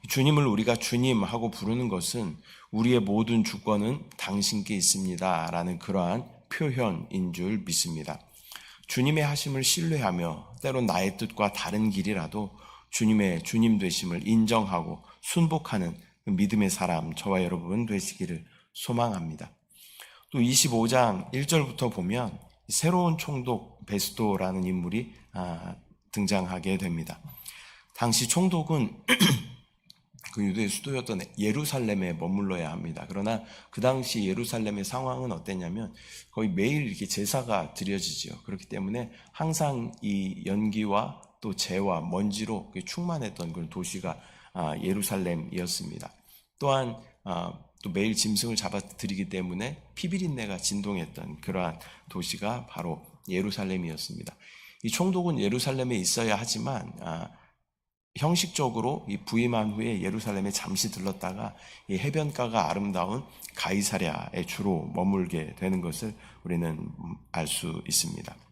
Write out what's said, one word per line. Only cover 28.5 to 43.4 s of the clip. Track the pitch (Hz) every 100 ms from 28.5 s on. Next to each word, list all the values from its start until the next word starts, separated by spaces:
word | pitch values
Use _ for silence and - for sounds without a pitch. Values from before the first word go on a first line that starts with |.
| 170 151 156 110 - -
<clears throat> | 247 180 123 - - _ _ _ - _ - -
그 | -
유대의 | 101 98 101
수도였던 | - 143 131 120 101 - -
예루살렘에 | 104 107 151 139 113 101 90
머물러야 | 82 85 98 98 90 80
합니다. | 85 82 80 -
그러나 | 95 104 110 - - -
그 | -
당시 | 123 131 120 117 98
예루살렘의 | 98 113 117 107 101
상황은 | 98 127 131 127 127
어땠냐면 | 85 85 92 87 98 110 - - - -
거의 | - 107
매일 | 90 110 151 127
이렇게 | 95 98
제사가 | - 101 135 120 101 80
드려지지요. | - - 98 - - - -
그렇기 | - 95 -
때문에 | 104 95 117 117 - -
항상 | - 160 156 147 131 117 -
이 | 104 98 95 92 87
연기와 | 104 107 107 107 101 135 - - _
또 | 107 92
재와 | - 92 98 82
먼지로 | 82 90 104 101 110 107 -
그게 | 95 -
충만했던 | - 175 160 110 -